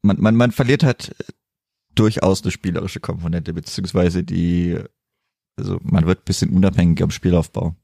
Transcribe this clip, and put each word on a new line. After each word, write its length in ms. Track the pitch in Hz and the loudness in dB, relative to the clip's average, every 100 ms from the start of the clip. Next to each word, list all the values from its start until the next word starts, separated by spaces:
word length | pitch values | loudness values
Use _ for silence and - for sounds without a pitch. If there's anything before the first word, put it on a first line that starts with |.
man, 180 | 101 95 | 2 2
man, 160 | 107 113 | 4 4
man 160 | 120 | 2
verliert 320 | - 123 139 | 2 2 4
halt 320 | 143 - - - - - _ _ _ _ _ | 4 0 -8 -14 -16 -16 _ _ _ _ _
durchaus 500 | - 107 - 92 95 | 2 2 2 0 0
eine 80 | 90 | -2
spielerische 480 | - - 87 92 - | -4 -4 -4 -6 -10
Komponente, 540 | - - 82 85 78 | -10 -8 -4 -4 -6
beziehungsweise 680 | 82 - - 92 95 87 90 | -10 -10 -8 -4 0 0 0
die, 540 | 87 90 87 87 87 85 - _ _ _ _ _ _ - | -4 -2 0 0 0 -4 -8 _ _ _ _ _ _ -10
also 220 | 95 90 | -6 -6
man 220 | - 95 80 | 0 2 2
wird 140 | 92 | 0
ein 40 | - | -2
bisschen 240 | 92 80 | -2 0
unabhängiger 540 | 92 95 92 87 82 - | 2 2 2 2 2 0
im 60 | |
Spielaufbau 640 | - 92 87 80 - 85 85 | -2 0 2 0 -6 -8 -8